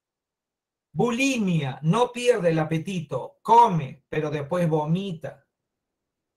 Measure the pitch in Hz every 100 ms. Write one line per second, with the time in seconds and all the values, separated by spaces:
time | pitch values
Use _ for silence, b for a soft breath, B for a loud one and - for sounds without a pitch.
0 | _ _ _ _ _ _ _ _ _ 147
1 | 233 240 277 247 196 165 135 127 156 220
2 | 247 240 240 233 170 160 156 160 160 185
3 | - 127 117 - - 233 233 165 131 -
4 | _ 156 151 147 139 180 170 156 151 175
5 | 196 160 - - _ _ _ _ _ _
6 | _ _ _